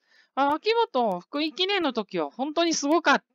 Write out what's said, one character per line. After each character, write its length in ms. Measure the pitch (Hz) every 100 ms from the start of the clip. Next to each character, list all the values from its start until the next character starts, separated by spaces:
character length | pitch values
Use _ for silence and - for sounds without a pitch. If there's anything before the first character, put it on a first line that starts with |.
| _ _ _ -
ま 80 |
あ、 40 | 277
脇 200 | 311 415 453 453
本、 280 | 262 233 180
福 200 | - 285
井 120 | 320
記 140 | 254 370
念 140 | 403
の 120 | 320
時 260 | 240 208 175
は 100 | 147
本 240 | - 277
当 120 | 302 339
に 80 |
す 120 | 302 277
ご 140 | 330
か 140 | 320 240
っ 80 | -